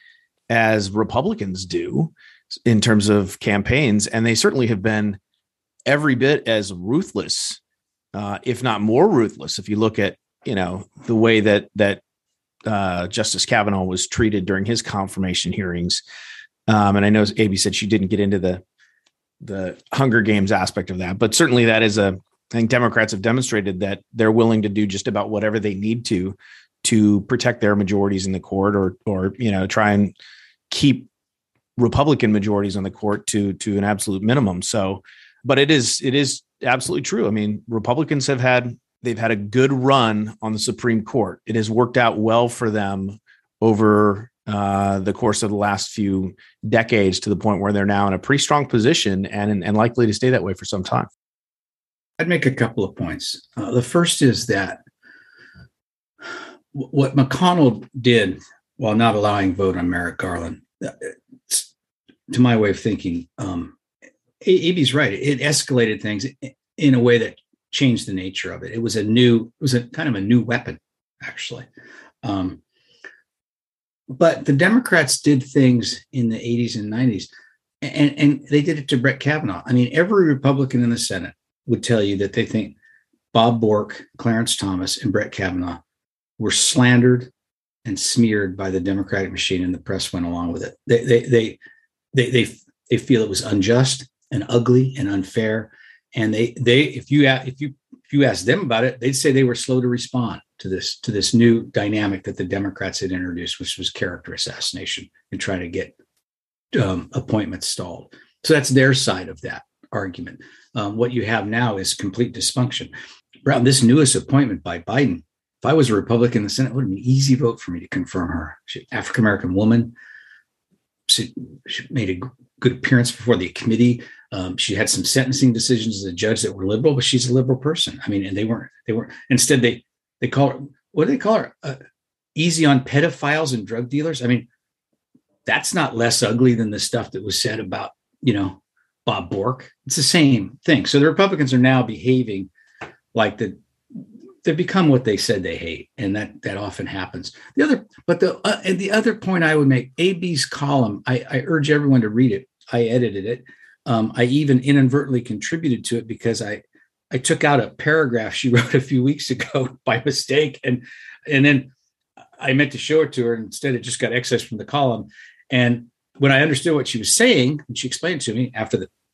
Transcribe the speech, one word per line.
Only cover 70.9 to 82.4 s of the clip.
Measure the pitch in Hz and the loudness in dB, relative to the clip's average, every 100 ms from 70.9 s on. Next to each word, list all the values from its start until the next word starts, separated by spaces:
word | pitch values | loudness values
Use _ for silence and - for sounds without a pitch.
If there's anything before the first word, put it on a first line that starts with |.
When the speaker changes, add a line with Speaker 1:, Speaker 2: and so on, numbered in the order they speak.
| _ _ _ | _ _ _
Speaker 2:
actually. | - - - - - _ - - - _ | -16 -14 -14 -14 -18 _ -20 -20 -20 _
Um, | 120 95 92 - _ _ _ _ - - _ _ _ _ _ _ _ _ - | -4 -4 -4 -8 _ _ _ _ -20 -20 _ _ _ _ _ _ _ _ -12
but | 135 165 - | 0 2 2
the | - 139 185 | 0 2 4
Democrats | 240 - 170 139 - | 4 4 2 2 0
did | 147 139 | 2 2
things | - 143 131 120 - - _ | 2 4 4 4 0 -8 _
in | 131 117 | -2 -2
the | 110 120 | -2 -4
eighties | 120 113 113 | -2 -2 -4
and | 104 | -6
nineties, | 113 127 95 - - _ _ _ _ | 0 0 0 -6 -18 _ _ _ _
and, | 131 - 147 143 | -6 0 0 4
and | 147 135 - | 2 2 0
they | 147 | 0
did | 147 151 | 2 -2
it | 139 | -2
to | 131 | 0
Brett | 131 - | 0 0
Kavanaugh. | 139 151 104 87 - | -2 -2 -4 -8 0
I | |
mean, | 123 120 | 2 2
every | 156 180 202 160 | 2 2 4 4
Republican | 135 135 139 131 123 | 2 2 2 0 0
in | 120 | 0
the | 113 | 0
Senate | - 95 87 - _ _ - | -4 -6 -8 -16 _ _ -4
would | 117 | -2
tell | - 113 | 0 0
you | 101 98 | 0 -2
that | 98 | -2
they | 117 | -2